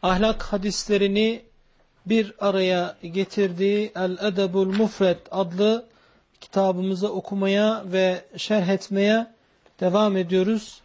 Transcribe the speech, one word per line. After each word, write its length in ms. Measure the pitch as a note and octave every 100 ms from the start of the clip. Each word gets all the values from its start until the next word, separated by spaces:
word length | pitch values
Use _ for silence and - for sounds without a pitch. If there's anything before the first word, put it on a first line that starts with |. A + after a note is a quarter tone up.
ahlak 400 | F3+ F#3 A3 G#3+
hadislerini 960 | - G#3 G3+ F#3+ - G3+ G3+ G3+ A3 A3+ - _ _ _ _ _ -
bir 280 | A3+ G#3+ -
araya 560 | G3+ F#3+ F#3 F3+ F3 -
getirdiği 880 | E3+ F3+ F#3+ - G3 F3 G3 G#3 G#3+ -
El 220 | F#3 F3+ G#3
Edebul 500 | F#3+ F#3+ F#3+ F#3+ G3
Mufred 400 | G#3+ - F#3+ E3+ -
adlı 540 | F#3 F#3 F3+ G#3 A3+ B3 _ _ _ _ _
kitabımızı 720 | - G3 G3 F3+ F#3 F#3 G#3
okumaya 720 | F#3+ - G3+ G3 G3+ G#3+ A3 F#3+
ve 400 | F#3 F#3 F3+ - -
şerh 300 | - G#3+ F3+
etmeye 600 | G3 - G3 G3+ A3 A#3 _ _ _ _ _
devam 380 | F3+ F#3+ G#3+ F#3+
ediyoruz. 640 | F3 F#3 F#3 A3 - -